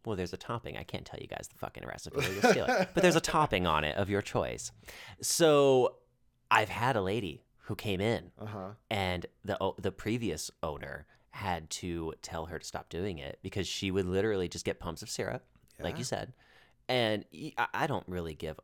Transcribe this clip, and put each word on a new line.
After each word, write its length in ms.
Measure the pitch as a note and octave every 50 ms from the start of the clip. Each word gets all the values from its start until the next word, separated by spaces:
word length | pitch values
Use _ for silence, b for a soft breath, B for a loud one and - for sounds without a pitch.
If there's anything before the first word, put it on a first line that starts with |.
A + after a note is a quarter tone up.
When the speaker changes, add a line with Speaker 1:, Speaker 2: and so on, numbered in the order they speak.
| -
Speaker 1:
well, 100 | A#2 G#2+
there's 160 | F#2 F2+ E2+ -
a 40 | -
topping. 380 | - - A#2 A#2+ - D2 - A1
I 40 | -
can't 220 | - - - -
tell 160 | - - -
you 60 | -
guys 220 | - - - - - -
the 60 | -
fucking 260 | - - - - -
recipe. 340 | - - - - - - - -
You'll 280 | - F#3+ - - B3
steal 140 | F#3+ B2 F2+
it. 220 | - B3+ G3 F#3 -
Speaker 2:
<laughs> 40 | -
Speaker 1:
But 80 | E3+ E3
there's 140 | F3+ D#3+
a 40 | D#3+
topping 460 | - - - D#3+ D3+ - G#2+ F#2 F2+
on 180 | E2+ D#2 D2+ D2+
it 120 | D2+ -
of 120 | - G2+ F#2
your 140 | G2+ G2 -
choice. 500 | - - A#2 D#2 B1 A#1 - - - - B B B B B B B B B
So 760 | - - - - E3+ D#3 D3 C#3+ C#3+ C#3 C3 B2+ A#2+ - - - _ _ _ _ _ _ _ _ _ _
I've 180 | - A2 G#2+ -
had 260 | - G2 A2+ C3 C3
a 60 | G#2+ F#2+
lady 420 | F#2+ G#2 A#2+ G#2 E2+ C#2+ - - _ _ _ -
who 120 | - G#2+
came 240 | - - G#2+ F#2+ F2+
in 300 | G2+ A#2 A2+ E2+ - F2 - -
Speaker 2:
Uh-huh. 320 | G#2 G#2+ A2 G2+ F#2 F#2+ G#2+ - _ _
Speaker 1:
and 360 | A2+ G2+ F#2+ F#2 F2+ F2 - - - _ -
the 180 | - G2 - F#2+
o-, 140 | F#2+ - -
the 140 | F#2+ F#2+ -
previous 580 | - - G#2 A2+ B2 A#2 F#2+ D#2 D2+ - - - _ -
owner 440 | D#2+ D2 C#2+ - C#2 - C#2+ - b b b b b -
had 380 | - G#2 F#2+ F2 E2 D#2 D2+
to 420 | - - - F2+ E2+ E2+ D#2+ D#2+ D#2 - -
tell 240 | - - E2 D#2+
her 120 | F2+ - -
to 60 | -
stop 220 | - - D#2 - -
doing 300 | - E2 F#2+ G#2+ F2 D2
it 200 | C#2 C#2 - - -
because 240 | F#2+ - G#2 F2 -
she 220 | - - G2+ F#2+
would 160 | F2+ G2 F#2
literally 420 | F2+ F#2 F#2+ G2+ A2 G#2 F#2+ F2+ E2
just 160 | - F2 -
get 160 | - - -
pumps 220 | - E2+ E2 - G#2+
of 60 | -
syrup, 340 | - - G2+ - A#2+ - - _ _ _ _ _ _ -
like 160 | - - D3+
Speaker 2:
Yeah. 40 | -
Speaker 1:
you 60 | B2
said. 280 | - A2+ - - B2 - b b b b b b b b b _ -
And 360 | B2+ B2 A#2 G#2+ G#2+ G#2 - - -
y-, 200 | D#2 D3 D#3 -
I, 100 | - A#2 - -
I 120 | G#2 C#3+
don't 220 | D3 B2 F#2 - -
really 260 | F#2 F2+ E2+ E2 D#2
give 240 | - E2 D#2 D#2 -